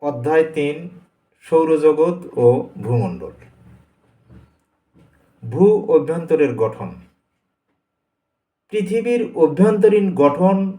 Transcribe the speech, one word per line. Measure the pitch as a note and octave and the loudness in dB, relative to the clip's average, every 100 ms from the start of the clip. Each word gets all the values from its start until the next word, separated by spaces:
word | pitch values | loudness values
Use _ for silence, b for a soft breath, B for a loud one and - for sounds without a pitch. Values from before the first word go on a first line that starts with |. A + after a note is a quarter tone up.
অধ্যায় | C#3+ B2 C#3 D#3+ D#3+ | -8 -6 0 0 0
তিন, | D#3 C#3+ D3+ F3 - _ _ _ _ - | -2 -6 -6 -14 -20 _ _ _ _ 0
সৌরজগৎ | D#3+ D#3+ D#3 D#3 D3+ E3+ F3 - - | 0 2 2 2 2 0 -2 -8 0
ও | A#2+ B2+ - - | 2 2 -2 -10
ভূমণ্ডল। | A2 A#2+ F#2+ E2 - - - _ - - _ _ _ _ _ - _ _ _ _ _ _ _ _ _ _ | -4 -2 -4 -6 -14 -18 -20 _ -20 -20 _ _ _ _ _ -20 _ _ _ _ _ _ _ _ _ _
ভূ | A#2 C#3 G3+ G#3+ - | -8 2 2 2 2
অভ্যন্তরের | D#3+ C#3 E3+ E3 D#3 C#3 A2+ | 0 0 -6 -2 0 0 0
গঠন। | A2 - F#2+ F2+ - _ _ _ _ _ _ _ _ _ _ _ _ _ _ _ _ | -4 -6 -14 -16 -20 _ _ _ _ _ _ _ _ _ _ _ _ _ _ _ _
পৃথিবীর | G#3+ F#3 A3+ A3+ A#3+ - - | -6 -4 -4 -2 -2 -4 0
অভ্যন্তরীণ | D#3 C#3+ G#3+ G#3 G#3+ G#3 F#3+ C#3+ | 0 4 2 4 2 2 0 2
গঠন | C#3+ - F#3 G3 F#3+ | 2 2 0 0 -2